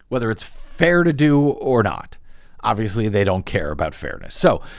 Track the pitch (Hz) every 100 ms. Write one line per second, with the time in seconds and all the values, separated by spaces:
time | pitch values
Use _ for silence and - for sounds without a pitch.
0 | - 127 113 110 - - - - 170 175
1 | 170 143 151 143 143 - 117 123 104 -
2 | - - - - - - 117 107 110 107
3 | 107 101 98 92 - 98 76 73 78 -
4 | 65 - - - - 95 -